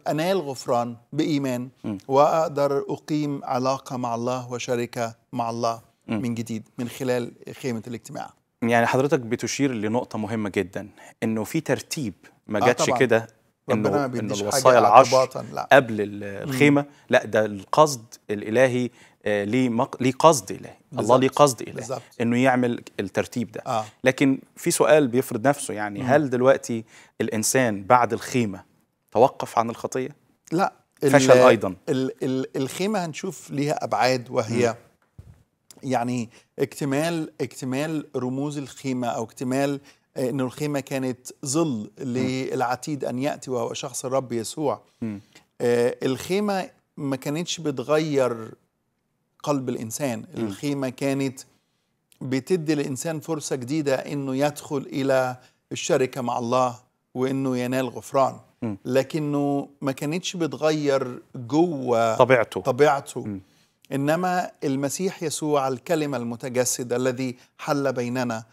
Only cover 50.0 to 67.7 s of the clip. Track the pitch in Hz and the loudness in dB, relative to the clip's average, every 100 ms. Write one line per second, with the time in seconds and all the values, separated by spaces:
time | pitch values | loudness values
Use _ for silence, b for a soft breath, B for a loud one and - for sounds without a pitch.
50 | 143 113 - - 113 98 147 139 131 120 | -4 -6 -8 -8 -6 -6 -6 -4 -6 -4
51 | 139 139 135 127 - _ _ _ _ _ | -2 -2 -2 -6 -20 _ _ _ _ _
52 | _ - 135 131 127 185 151 147 143 127 | _ -14 -4 -4 0 -2 0 -2 -2 -4
53 | 165 156 147 156 - 143 120 156 143 127 | -6 -6 -6 -6 -4 -6 -4 -2 0 0
54 | - 147 135 131 147 143 - 143 - - | -2 -6 -4 0 0 -2 -6 -6 -6 -4
55 | 135 131 127 123 b b - 123 - 131 | 2 2 2 -4 b b -14 -8 0 2
56 | 131 139 120 120 117 127 127 117 _ _ | 2 -2 -4 -2 0 2 0 -2 _ _
57 | _ 123 131 135 135 123 123 131 127 117 | _ -4 -2 0 -2 -2 -2 -2 -2 -6
58 | - 139 127 117 _ - 117 98 - 127 | -2 2 2 0 _ -10 -8 -6 0 0
59 | 131 165 147 143 143 143 - - 139 135 | 0 -2 -2 0 0 -2 -4 -6 -6 -4
60 | 147 170 - 185 160 127 156 151 143 135 | -4 -4 -6 -4 -4 0 0 2 2 0
61 | 127 123 - - 120 147 180 143 123 117 | 0 -8 -14 -14 -2 2 2 0 0 2
62 | 113 110 120 127 107 98 - 123 147 139 | 4 6 6 6 4 -2 -2 4 6 4
63 | - 131 107 98 - _ _ _ - 139 | -4 -10 -8 -10 -14 _ _ _ -8 -4
64 | 143 165 185 180 175 - 151 135 139 - | 0 0 0 -2 -4 -6 -4 -2 -4 -4
65 | 185 - 160 - 156 147 135 127 - 165 | -6 -6 -8 -4 0 0 0 -4 -2 -2
66 | 147 131 120 117 135 123 123 - 123 120 | -2 -4 -6 -8 -6 -2 -2 -2 -4 -2
67 | 131 123 131 120 b b - | -2 -2 -6 -8 b b -4